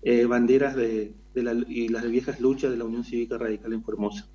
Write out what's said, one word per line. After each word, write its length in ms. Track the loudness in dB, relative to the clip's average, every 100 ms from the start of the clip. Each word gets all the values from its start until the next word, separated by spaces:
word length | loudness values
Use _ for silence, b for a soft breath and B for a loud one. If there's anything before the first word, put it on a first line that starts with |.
eh, 240 | 4 4 4
banderas 500 | 4 6 6 4 0
de, 360 | 0 -2 -4 -10 -8
de 80 | -4
la, 100 | -2 -2 -2
y 220 | -4 -2
las 200 | -2 0
viejas 300 | 0 -2 0
luchas 320 | 2 2 0
de 60 | -2
la 80 |
Unión 180 | -4 -6
Cívica 340 | -4 -4 -4 -4
Radical 360 | -4 -6 -4
en 100 | -6
Formosa 460 | -6 -4 -4 -6 -16